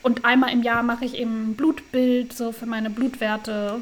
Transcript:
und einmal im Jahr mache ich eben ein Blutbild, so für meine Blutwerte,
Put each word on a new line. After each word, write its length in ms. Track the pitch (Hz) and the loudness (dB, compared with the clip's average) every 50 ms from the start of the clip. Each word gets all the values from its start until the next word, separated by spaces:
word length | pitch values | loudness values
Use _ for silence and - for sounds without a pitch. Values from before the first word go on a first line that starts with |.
und 220 | - 254 233 247 - | 0 0 0 2 4
einmal 280 | 233 247 262 262 247 | 4 6 6 4 4
im 100 | 240 240 233 | 2 2 2
Jahr 180 | 233 233 233 | 2 2 2
mache 220 | 233 240 233 240 254 | 0 0 -2 -2 -4
ich 100 | 247 262 | -6 -4
eben 360 | - 240 233 220 220 220 220 | -4 -4 -4 -2 -2 -2 -4
ein 40 | 220 | -2
Blutbild, 760 | 214 285 320 285 - - - - 254 254 254 247 247 247 247 | 0 2 0 0 0 -4 -4 0 2 4 4 4 2 0 -2
so 180 | - - 233 226 | -6 -6 -6 -6
für 160 | 226 233 233 | -6 -8 -6
meine 240 | 226 226 220 220 220 | -6 -4 -4 -4 -4
Blutwerte, 880 | 208 233 262 262 254 - 226 214 214 214 214 220 214 208 208 202 208 240 | -2 -2 -2 -2 -2 -2 -2 -2 -2 -2 -4 -4 -4 -2 -2 -2 -4 -6